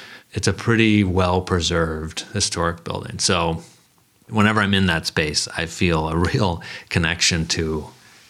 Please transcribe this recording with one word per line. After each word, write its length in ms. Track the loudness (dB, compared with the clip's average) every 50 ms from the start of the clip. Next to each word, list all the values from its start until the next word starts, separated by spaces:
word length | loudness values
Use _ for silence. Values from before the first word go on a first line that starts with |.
| -20 -20 -20 -20 -16 _ -6
It's 140 | -2 0 0
a 60 | 0
pretty 500 | 0 0 0 2 4 4 6 6 4 4
well-preserved 1160 | 4 2 2 2 2 2 0 0 0 0 0 0 0 0 0 0 0 -2 -6 -8 -8 -10 -10 -12 -8 -4
historic 520 | -4 -4 -2 -2 -2 -2 -2 -2 -4 -8
building. 340 | -8 -8 -8 -8 -8 -6 -2
So 440 | 0 0 2 2 2 0 -2 -4 -6 -12 -20 _ _ _ _ _ _ _ _ _ _ -4
whenever 320 | 0 4 4 4 4 4 2
I'm 100 | 2 2
in 140 | 2 4
that 180 | 4 2 0 -2
space, 420 | -2 -2 -2 -2 0 0 -2 -4 -4 -4 -6
I 80 | -6
feel 420 | -6 -4 0 0 2 2 2 0 0
a 80 | 0
real 460 | 0 0 2 2 2 0 0 0 -2 -6 -12 -14 -16 -10 -2
connection 560 | 0 0 2 2 0 0 0 0 0 0 -2 -2
to, 380 | -2 -2 -2 -2 -4 -4 -6 -10 -16 -20 -20 -20 -20 -20 -20 -16